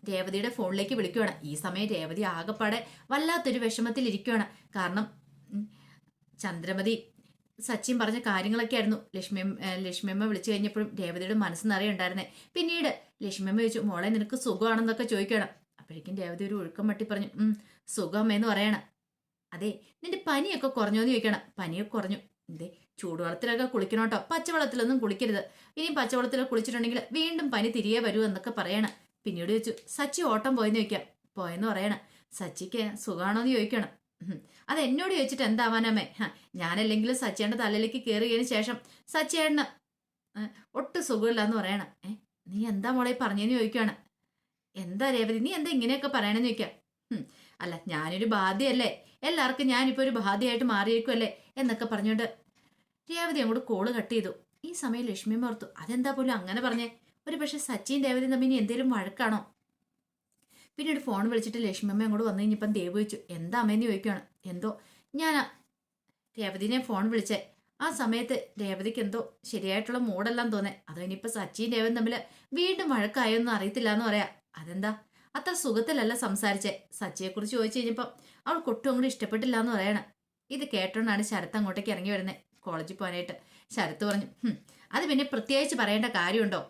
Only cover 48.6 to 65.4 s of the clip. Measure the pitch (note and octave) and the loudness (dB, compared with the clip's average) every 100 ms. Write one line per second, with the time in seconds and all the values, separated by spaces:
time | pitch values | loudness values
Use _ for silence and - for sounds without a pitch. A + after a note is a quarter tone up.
48.6 | C4+ B3+ A#3 - - _ C#4+ E4 B3+ C4 | 2 4 2 -2 -16 _ -2 2 2 2
49.6 | C4 B3 C4 B3+ C4+ A#3 G3 G#3 A#3+ A#3 | 2 4 2 2 2 2 0 2 2 2
50.6 | B3+ G#3 G3+ A#3 A3+ A#3+ A3 - - - | 2 2 4 2 2 0 0 -4 -14 -2
51.6 | B3+ A3 A3+ G#3+ G#3+ A3 A3+ - _ _ | 0 0 0 0 2 2 0 -6 _ _
52.6 | _ _ _ _ - E4+ E4+ D4+ A3+ A3+ | _ _ _ _ -8 -4 0 2 2 0
53.6 | - G#3 G#3+ A#3 G#3+ A3+ F#3 - _ _ | 0 0 0 0 0 0 0 -8 _ _
54.6 | D#4+ E4+ C4+ A#3 A#3+ F#3+ G#3+ A3 A#3+ A3 | -10 -6 -4 -2 -4 -4 -2 0 0 -4
55.6 | - - D#3 B3 C4 C4+ C4 A3+ F3+ G#3+ | -10 -14 -4 0 0 2 0 0 -2 -2
56.6 | B3 A#3 A#3 - _ _ - E4 D4 D4 | 0 0 -4 -8 _ _ -8 -4 -4 -4
57.6 | - G#3+ - C#4 C4+ B3+ C4 C4 C4 C4 | -4 -6 -2 0 2 2 2 2 4 4
58.6 | G#3 A#3+ C4 A#3 F#3+ - A3+ G#3+ - _ | 2 2 2 2 -2 -2 0 0 -4 _
59.6 | _ _ _ _ _ _ _ _ _ _ | _ _ _ _ _ _ _ _ _ _
60.6 | - - D4+ C#4+ - G3 A3 A#3 A3 A#3 | -20 -8 -2 -2 0 0 2 0 -2 -2
61.6 | A3 F#3+ G3+ G3+ A3 G#3 A3+ G3 G#3+ G#3+ | -2 0 0 2 2 2 2 2 2 2
62.6 | G#3+ G#3 F3 G3 G#3 G#3 - F3 E3 A#3 | 0 0 0 0 -2 -4 -10 -8 -4 0
63.6 | A3 G#3+ A#3 G3 G#3 F#3+ - _ F#3 F3 | 4 4 2 0 0 -4 -8 _ -10 -6
64.6 | G#3+ G#3+ - - _ C#4 D#4+ D4 | -4 -6 -14 -20 _ -2 2 2